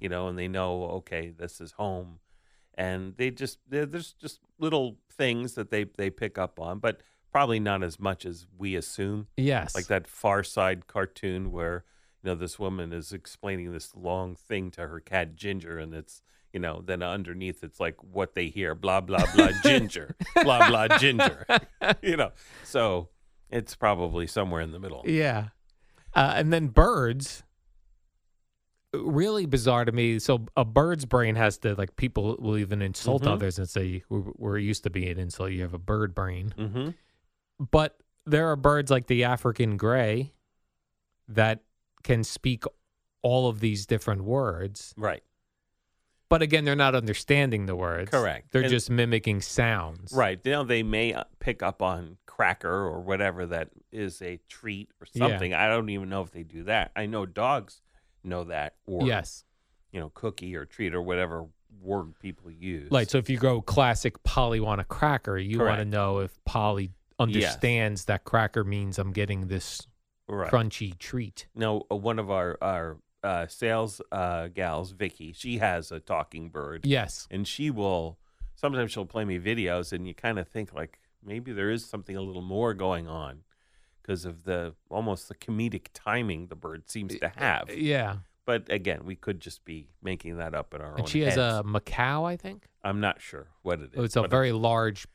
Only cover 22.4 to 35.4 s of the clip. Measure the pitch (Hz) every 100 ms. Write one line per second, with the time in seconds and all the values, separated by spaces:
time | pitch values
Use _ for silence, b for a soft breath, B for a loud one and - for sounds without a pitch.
22.4 | B B - 131 113 90 85 _ _ _
23.4 | - 117 107 - 107 92 87 82 82 -
24.4 | 95 82 80 82 95 127 - 160 151 113
25.4 | 107 - _ b b b b - 139 151
26.4 | 156 165 151 117 185 214 120 131 139 -
27.4 | - _ _ _ _ _ _ _ _ _
28.4 | _ _ _ _ _ - 117 147 196 214
29.4 | 170 131 117 120 117 120 117 113 - 123
30.4 | 110 - 113 113 160 165 127 127 113 110
31.4 | 110 - - 101 98 - 127 - 104 -
32.4 | 110 107 98 101 98 95 117 135 135 104
33.4 | 98 87 92 - 92 92 - 104 92 -
34.4 | 107 101 104 107 101 90 90 87 90 -